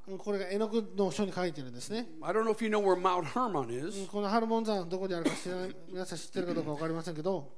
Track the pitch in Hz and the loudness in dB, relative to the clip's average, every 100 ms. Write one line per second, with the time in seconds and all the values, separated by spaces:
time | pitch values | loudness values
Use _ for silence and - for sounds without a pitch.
0 | - 190 208 202 185 202 220 226 202 190 | -8 -6 -2 -2 0 0 2 0 0 0
1 | 190 180 196 175 180 151 127 123 - 220 | 0 2 0 2 0 -2 -8 -8 -4 -4
2 | 240 156 156 208 226 214 220 214 196 180 | -4 -6 0 2 4 2 4 4 6 6
3 | 185 180 147 240 247 156 117 123 170 202 | 6 4 2 0 2 2 0 -2 -2 -4
4 | 190 208 202 226 226 226 220 202 170 185 | -4 -2 2 2 4 2 2 0 0 -2
5 | 190 170 165 - 180 180 185 - - 185 | -2 0 0 0 -4 -4 -4 -6 -8 -6
6 | 185 165 - 190 175 170 151 147 160 165 | -6 -6 -6 -4 -2 0 -2 -2 -2 -2
7 | 170 156 175 180 143 | -4 -2 0 0 -4